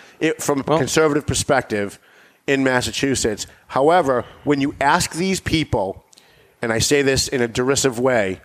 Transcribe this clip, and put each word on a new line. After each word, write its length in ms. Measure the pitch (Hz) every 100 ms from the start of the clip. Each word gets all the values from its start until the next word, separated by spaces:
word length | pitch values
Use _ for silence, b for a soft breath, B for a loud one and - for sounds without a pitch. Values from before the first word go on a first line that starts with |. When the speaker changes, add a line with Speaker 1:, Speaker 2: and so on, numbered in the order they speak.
| B B
Speaker 1:
i-, 120 | 156 -
from 220 | - 139
a 40 | 147
Speaker 2:
Well 120 | 156
Speaker 1:
conservative 480 | 123 160 156 147 147
perspective 720 | 135 - 131 - 104 101 - b b b b -
in 180 | 139
Massachusetts. 840 | 131 127 110 - 139 123 117 101 - b b
However, 560 | 131 147 180 135 123 - -
when 160 | 143 143
you 140 | 139 -
ask 320 | 135 175 -
these 280 | 156 190 185
people, 640 | - 160 147 120 95 - _ b b b b b
and 100 | 117
I 60 | 113
say 240 | - 143
this 260 | 135 131 -
in 120 | 135
a 60 | 120
derisive 500 | 110 127 139 135 117
way 420 | 131 120 95 95